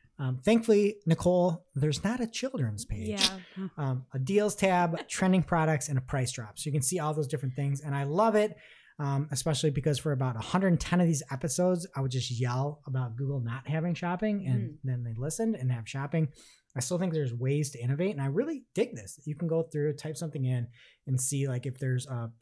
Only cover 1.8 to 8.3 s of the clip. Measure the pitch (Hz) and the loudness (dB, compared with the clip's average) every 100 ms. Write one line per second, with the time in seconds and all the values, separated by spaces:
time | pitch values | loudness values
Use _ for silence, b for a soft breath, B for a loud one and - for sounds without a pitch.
1.8 | 151 143 196 254 226 - 262 214 117 104 | 0 0 -2 -2 -4 -4 -4 -2 -2 -4
2.8 | - 202 214 202 190 190 180 185 190 - | -6 -6 -4 0 0 0 -14 -10 -8 -4
3.8 | 139 131 131 135 131 202 208 - 190 180 | -4 -4 -4 -6 0 2 2 2 2 4
4.8 | 175 165 - - 185 185 160 170 160 151 | 2 0 -6 0 4 4 4 2 2 2
5.8 | 147 131 - 139 123 - 107 - 151 143 | 0 -2 -2 -2 -2 -4 -10 -8 -2 0
6.8 | 131 180 151 156 135 147 131 131 139 139 | 0 0 0 -2 -2 -2 -4 -2 -2 -2
7.8 | 151 139 139 170 226 | -4 -2 0 4 4